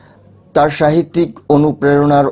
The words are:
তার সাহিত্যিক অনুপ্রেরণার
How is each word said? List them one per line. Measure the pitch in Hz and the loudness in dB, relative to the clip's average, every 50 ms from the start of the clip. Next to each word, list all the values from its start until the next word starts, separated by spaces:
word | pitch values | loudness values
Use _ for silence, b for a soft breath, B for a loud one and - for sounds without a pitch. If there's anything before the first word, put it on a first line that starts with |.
| b b b b b b - - _ - - | b b b b b b -20 -20 _ -8 -4
তার | 147 143 156 | -4 -2 -2
সাহিত্যিক | 147 - 160 151 156 170 160 - - 170 170 - - - - - | -2 -2 -2 0 0 -2 -2 -2 -4 -4 -4 -4 -6 -10 -4 0
অনুপ্রেরণার | 147 143 147 151 - - 139 143 143 143 147 147 147 143 139 131 | 0 2 2 0 -2 -2 0 0 2 2 2 2 2 2 2 0